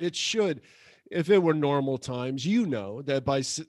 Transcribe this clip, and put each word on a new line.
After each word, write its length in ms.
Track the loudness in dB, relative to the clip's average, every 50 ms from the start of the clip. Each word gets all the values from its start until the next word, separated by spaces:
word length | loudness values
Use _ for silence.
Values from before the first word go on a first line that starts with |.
It 120 | -6 -6 -4 -4
should, 420 | -4 -2 0 0 0 0 0 -4 -8 -14 -20 _ -20 -20 -20 _ _ -6
if 180 | -4 -2 2 4
it 100 | 6 6
were 140 | 6 4 4
normal 440 | 2 2 2 2 2 0 0 -2 -4
times, 480 | -4 -6 -6 -4 -4 -4 -4 -4 -2
you 200 | 0 2 2 2
know 360 | 0 0 -2 -4 -6 -10 -8 -4
that 200 | -2 -2 0 0
by 140 | 0 0 0
s-, 220 | 0 -2 -6 -8 -8